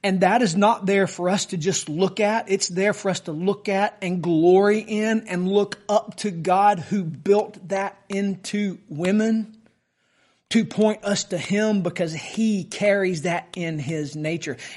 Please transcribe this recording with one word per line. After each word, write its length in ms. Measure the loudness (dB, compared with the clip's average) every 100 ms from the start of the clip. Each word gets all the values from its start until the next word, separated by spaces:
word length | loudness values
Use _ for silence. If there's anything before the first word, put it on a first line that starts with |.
And 180 | 0 2
that 220 | 4 4
is 120 | 2 4
not 300 | 4 2 2
there 220 | 2 2
for 200 | 0 -2
us 200 | 0 -2
to 100 | -4
just 320 | -2 -2 -4
look 300 | 0 0 2
at. 320 | 0 0 0
It's 160 | -2 -2
there 260 | 0 0
for 160 | 0 -2
us 120 | -4
to 100 | -6
look 360 | -4 -2 -2 -2
at 300 | 0 0 -2
and 200 | -6 -4
glory 580 | 0 4 6 6 6 2
in 480 | 0 -2 0 -2 -2
and 240 | -4 0
look 280 | 0 0 -6 0
up 280 | 0 0 -8
to 120 | -6
God 500 | -4 0 4 4 2
who 240 | -2 -4
built 640 | -4 -6 2 2 2 -8 -6
that 280 | -4 -4 -8 _
into 680 | -4 -2 -4 -6 -4 -4 -6 _
women 720 | -4 0 2 2 0 -2 -12 _ _ _ _ _ _ _ _ _
to 120 | 0
point 400 | 0 2 2 2
us 220 | -2 -2 -2
to 120 | -6
him, 440 | -2 0 2 2
because 320 | 0 -2 -4
he 500 | -4 -10 -2 0 0
carries 600 | -4 -2 0 2 0 -2
that 260 | -4 -4 -6 -8
in 220 | -6 -6
his 360 | -6 -6 -6 -6
nature. 400 | -6 -6 -6 -10 -12